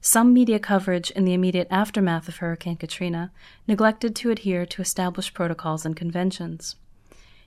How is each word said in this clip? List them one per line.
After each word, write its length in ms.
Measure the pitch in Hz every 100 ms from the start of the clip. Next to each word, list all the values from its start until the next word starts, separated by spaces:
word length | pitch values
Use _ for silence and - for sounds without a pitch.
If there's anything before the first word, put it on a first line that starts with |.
some 320 | - 226 240
media 240 | 247 233 214
coverage 520 | 208 196 190 180 175
in 120 | -
the 80 | 185
immediate 360 | 180 185 180 175
aftermath 580 | 185 214 214 185 165 160
of 80 | 165
Hurricane 400 | 170 165 175 165
Katrina 560 | 160 - 180 170 175 - - - -
neglected 480 | 208 220 220 233 220
to 140 | 233
adhere 360 | 226 196 180 175
to 160 | -
established 500 | 185 - 180 180 -
protocols 540 | - 170 165 160 160 160
and 100 | 160
conventions. 800 | 170 175 185 185 170 165 - - - - _ - - -